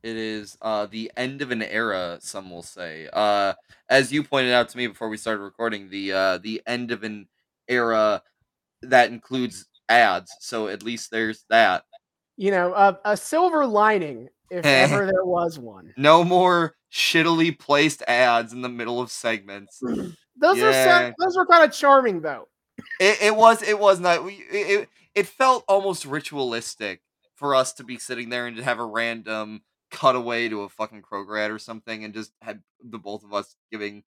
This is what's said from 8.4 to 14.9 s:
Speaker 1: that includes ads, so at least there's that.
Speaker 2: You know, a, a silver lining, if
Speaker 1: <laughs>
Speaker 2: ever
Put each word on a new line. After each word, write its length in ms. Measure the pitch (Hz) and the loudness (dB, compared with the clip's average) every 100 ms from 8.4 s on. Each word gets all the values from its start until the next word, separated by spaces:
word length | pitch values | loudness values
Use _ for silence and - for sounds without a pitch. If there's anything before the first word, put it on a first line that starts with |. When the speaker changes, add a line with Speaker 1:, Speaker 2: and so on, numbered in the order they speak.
| _ _ _ _ | _ _ _ _
Speaker 1:
that 280 | 127 127 117 | 4 4 4
includes 560 | 117 _ 131 123 - - _ - | -2 _ -4 -4 -8 -20 _ 2
ads, 440 | 120 110 90 90 - | 4 6 2 -6 -18
so 280 | - 117 107 | -10 -6 -6
at 140 | 98 | -6
least 280 | 107 117 - | -8 -10 -6
there's 340 | 113 110 107 _ | -4 -4 -6 _
that. 340 | 113 104 90 _ - _ _ _ - | 4 4 2 _ -20 _ _ _ -4
Speaker 2:
You 140 | 196 | -2
know, 240 | 190 180 | 0 0
a, 240 | 190 196 190 | 4 4 4
a 120 | 208 208 | -4 -4
silver 500 | - 311 359 320 269 | -2 0 2 0 0
lining, 600 | 208 214 208 151 117 123 _ _ | 2 2 2 -4 -10 -18 _ _
if 140 | 180 147 | -2 2
Speaker 1:
<laughs> 0 | |
Speaker 2:
ever 400 | 135 139 | 4 4